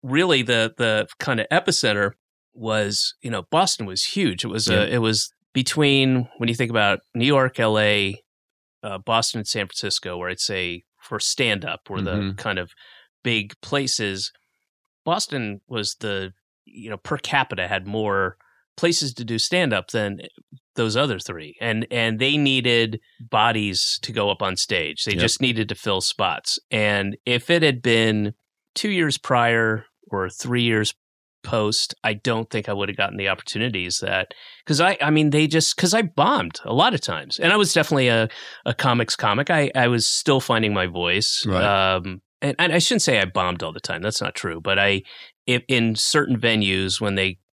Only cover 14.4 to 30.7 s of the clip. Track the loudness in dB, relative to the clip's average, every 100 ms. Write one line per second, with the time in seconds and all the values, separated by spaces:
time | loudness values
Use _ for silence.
14.4 | _ _ _ _ _ _ -4 -4 -4 -4
15.4 | -6 -8 _ -6 -6 -6 -6 -6 -6 -14
16.4 | _ _ _ -18 -14 -12 -6 -6 0 0
17.4 | 0 -4 -2 -4 -2 -2 0 0 0 -4
18.4 | _ _ _ -2 0 0 -2 -6 -6 -2
19.4 | 0 0 2 0 -2 -4 -2 -6 -14 -20
20.4 | _ -20 _ -2 0 0 0 -2 -8 -12
21.4 | -12 -8 -4 -2 -2 -2 -2 0 0 2
22.4 | 2 2 2 2 2 -4 _ _ -4 2
23.4 | 2 2 -2 -2 -2 -4 -6 -2 -2 0
24.4 | -2 -2 -2 -2 -4 -6 -4 0 0 0
25.4 | 0 0 -4 -4 -2 -2 -2 0 -2 -2
26.4 | -4 -6 _ 0 2 0 -2 -6 -2 -2
27.4 | 2 4 4 2 2 4 4 2 -2 -6
28.4 | _ _ _ -4 -2 0 0 -2 0 2
29.4 | 4 4 2 0 -6 _ _ -4 -4 -6
30.4 | -2 0 2